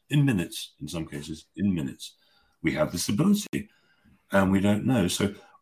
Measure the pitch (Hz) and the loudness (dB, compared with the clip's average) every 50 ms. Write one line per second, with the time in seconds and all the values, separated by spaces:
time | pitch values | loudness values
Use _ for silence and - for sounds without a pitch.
0 | _ - 143 151 139 139 113 90 80 - - - - - _ - - 73 87 82 | _ -2 2 2 2 4 2 0 -2 -4 -6 -12 -12 -14 _ -14 -12 -8 -8 -8
1 | 78 - 73 71 76 82 78 - - _ - - 98 101 90 82 69 64 - - | -8 -8 -10 -12 -10 -10 -12 -14 -16 _ -6 -2 -2 0 0 0 -2 -6 -8 -10
2 | - - - _ _ _ _ _ _ _ _ _ - - - 156 156 - - - | -16 -18 -18 _ _ _ _ _ _ _ _ _ -4 -2 0 0 -2 -2 -2 -4
3 | - - 107 101 160 208 202 208 - - - - - - _ _ _ _ _ _ | -2 -2 0 2 4 4 4 2 0 -4 -6 -8 -8 -8 _ _ _ _ _ _
4 | _ _ _ _ _ - 98 98 95 95 95 98 98 104 104 104 107 120 131 117 | _ _ _ _ _ 0 2 2 4 4 4 4 4 4 2 2 2 0 2 2
5 | 87 92 - - 107 98 - - - - - - | 2 0 0 0 -2 -2 -2 -6 -18 -20 -10 0